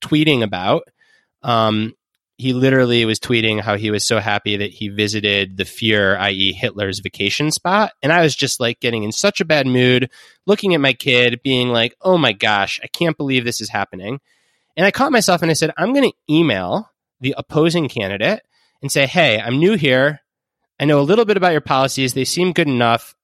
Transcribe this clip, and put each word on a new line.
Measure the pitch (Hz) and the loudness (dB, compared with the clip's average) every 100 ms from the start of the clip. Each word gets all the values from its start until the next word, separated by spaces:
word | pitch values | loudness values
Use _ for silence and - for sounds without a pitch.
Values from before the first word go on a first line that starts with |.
tweeting | - 151 156 131 | -2 2 2 2
about, | 107 92 95 160 - _ _ _ _ _ | 0 -2 0 -2 -4 _ _ _ _ _
um, | 123 117 110 107 113 - _ _ _ - | -2 2 2 0 -4 -8 _ _ _ -6
he | 127 | -4
literally | 127 131 131 123 120 113 | 2 2 4 4 2 2
was | 110 | -2
tweeting | - 117 110 107 | 0 0 2 0
how | 98 101 | -2 -2
he | 107 | -2
was | 104 | -2
so | - 113 | 0 -2
happy | 104 104 104 101 | 0 -4 -2 -4
that | 101 | -6
he | - 104 | -8 -8
visited | 101 107 107 104 101 95 95 | -2 -2 -2 0 0 -2 -6
the | |
Fuhrer, | 92 - 113 107 98 95 | -8 -4 0 2 2 0
i | 101 | -2
e | 95 95 | -2 -4
Hitler's | 87 117 98 98 98 | -4 -6 -4 -6 -6
vacation | 95 - 101 - 151 | -10 -4 -4 -2 -4
spot. | - 175 202 208 - | -4 -2 0 -2 -2
And | 139 | 0
I | 175 | 2
was | 160 - | 2 0
just, | 131 - | -4 -4
like, | 120 117 | -4 -4
getting | 123 117 | -4 -4
in | 104 | -4
such | - 202 - | -2 -2 -2
a | 170 | -2
bad | 151 131 | 0 2
mood, | 127 127 127 123 - - _ | 2 4 2 0 -8 -20 _
looking | - 208 196 | -2 0 2
at | 165 | 2
my | 139 | 0
kid, | 127 - 123 123 120 | 0 2 4 4 0
being | 139 127 123 | -2 0 2
like, | 117 117 - | 0 0 -2
"Oh | 185 180 | 0 2
my | 127 | 2
gosh, | 98 110 104 95 - | 0 0 0 0 -6
I | 117 | -12
can't | - 170 151 | -4 -4 -2
believe | 139 131 | -2 -2
this | 117 - | -2 -6
is | 104 | -6
happening." | 104 98 95 98 139 - _ _ _ _ - | -6 -6 -8 -12 -12 -14 _ _ _ _ -2
And | |
I | 190 | 0
caught | - 277 | 2 0
myself | 240 208 175 | 2 2 2
and | 165 | 2
I | |
said, | 156 156 156 | 0 -2 -2
"I'm | 190 | -2
gonna | 277 233 - - | 2 0 -2 0
email | 151 165 98 90 160 226 _ _ _ | 2 2 0 -2 -4 -6 _ _ _
the | 131 139 | -6 -6
opposing | - 151 165 170 139 | -4 0 0 0 -4
candidate | 120 95 98 131 214 - _ _ _ | -4 -6 -2 -2 -4 -8 _ _ _
and | 139 | -4
say, | 147 127 | 0 0
'Hey, | 175 147 107 | 2 2 2
I'm | 107 131 | 0 2
new | 180 | 2
here. | 214 139 127 143 147 _ _ _ _ _ - | 2 2 2 2 -2 _ _ _ _ _ -4
I | |
know | 143 143 | 2 2
a | 143 | 4
little | 214 | 2
bit | 208 196 | 2 2
about | 180 | 2
your | 151 | 0
policies. | - 135 135 - 127 | 0 0 0 -2 -4
They | 131 - | -2 -4
seem | 165 180 | -2 0
good | 175 151 | 0 0
enough. | 123 120 117 - _ | 2 2 0 -4 _